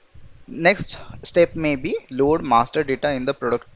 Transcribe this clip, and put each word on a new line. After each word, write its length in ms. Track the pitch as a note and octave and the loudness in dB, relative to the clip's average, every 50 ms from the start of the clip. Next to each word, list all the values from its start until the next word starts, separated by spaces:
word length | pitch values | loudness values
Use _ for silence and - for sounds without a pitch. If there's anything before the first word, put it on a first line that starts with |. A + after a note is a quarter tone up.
| _ _ - - - - - - - | _ _ -20 -20 -20 -20 -20 -20 -18
next 520 | - - - E3 F3+ G3+ - - - - - - - - - - | -14 -4 2 4 4 4 2 0 -10 -10 -12 -14 -16 -16 -14 -10
step 320 | - - F3+ E3+ - - | 0 2 4 4 4 2
may 180 | E3 D#3 D3+ C#3+ | -2 -2 -2 -2
be 220 | C3 C3+ - G#3 A3+ - - | -2 -4 -4 -6 -6 -8 -6
load 320 | C3+ B2+ C#3 C#3+ D#3 E3 | -2 0 2 2 2 0
master 420 | E3 C3+ A#2 A#2 A#2 - - D#3 C#3+ | 2 2 4 4 4 2 0 -4 -2
data 260 | C3+ C3+ B2 - D3 | -2 -2 -2 -2 -2
in 140 | C#3 B2+ B2+ | -2 -2 -2
the 100 | C3+ C3+ | -4 -4
product, 320 | - B2+ A#2+ A#2+ A#2 - - - | -2 -2 -2 -2 -4 -4 -8 -20